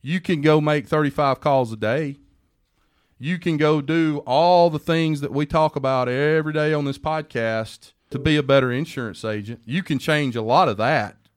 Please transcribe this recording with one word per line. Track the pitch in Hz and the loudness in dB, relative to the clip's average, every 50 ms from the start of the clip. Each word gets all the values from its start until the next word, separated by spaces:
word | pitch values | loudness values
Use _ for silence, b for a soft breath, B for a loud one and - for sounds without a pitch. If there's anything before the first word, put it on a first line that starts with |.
You | _ 127 165 185 | _ -4 -6 -6
can | 170 - 185 151 | -2 -2 -2 0
go | 139 151 151 156 | 4 4 4 4
make | 151 151 151 151 117 | 4 2 0 -2 -2
thirty-five | - - 151 151 143 - - 151 139 131 - | -2 0 0 0 0 0 0 0 0 0 0
calls | - 156 139 135 127 110 113 | 0 0 2 2 0 -2 -4
a | |
day. | 107 107 107 120 147 160 143 139 139 _ _ _ _ _ _ _ _ _ _ _ _ _ _ _ _ _ _ _ _ | -4 -4 -2 -2 -2 -4 -6 -10 _ _ _ _ _ _ _ _ _ _ _ _ _ _ _ _ _ _ _ _ _
You | 120 143 180 175 | -8 -6 -6 -4
can | 175 180 160 | -2 -2 0
go | 147 151 151 156 156 | 2 2 2 2 2
do | 143 139 160 165 165 156 151 143 - | 0 0 0 2 2 2 0 -4 -4
all | - 123 143 165 175 180 175 170 170 | -2 0 2 4 6 6 6 6 4
the | 156 147 | 2 -2
things | - - 165 165 165 160 156 143 | -2 0 0 2 2 0 0 -2
that | 143 - - | -4 -4 -2
we | 143 151 | -2 -2
talk | 147 - 165 156 151 - | 0 0 0 0 2 0
about | 147 131 135 131 127 127 123 | -2 -2 0 0 0 0 0
every | 123 131 143 151 156 160 156 156 151 | 0 0 0 2 2 0 0 -2 -2
day | 156 151 151 156 | -2 0 0 0
on | 151 143 | -2 -2
this | 139 135 - | -4 -6 -6
podcast | - 156 156 156 147 _ - 120 113 113 113 110 110 107 - - - - _ _ _ _ | -6 -6 -6 -6 -6 _ -6 -4 -2 -2 -2 -2 -4 -6 -12 -20 -20 -20 _ _ _ _
to | - - | -10 -2
be | 139 156 156 | 0 2 2
a | 151 143 | 2 4
better | 131 139 139 131 127 120 | 4 4 4 4 4 0
insurance | 127 156 165 - - 123 110 90 - - | -4 -4 -6 -8 -8 -8 -8 -10 -8 -8
agent. | 110 107 107 101 104 120 117 _ | -6 -6 -6 -6 -8 -12 -14 _
You | - 127 180 185 | -6 -6 -6 -4
can | - 151 131 | -2 -4 -4
change | - - 151 151 147 135 113 | 0 0 0 0 0 -2 -4
a | 117 110 | -4 -2
lot | 110 123 160 185 147 | 2 4 4 4 2
of | 107 95 | 2 0
that | 107 123 156 139 107 101 - _ _ _ _ | 0 0 0 0 -2 -4 -10 _ _ _ _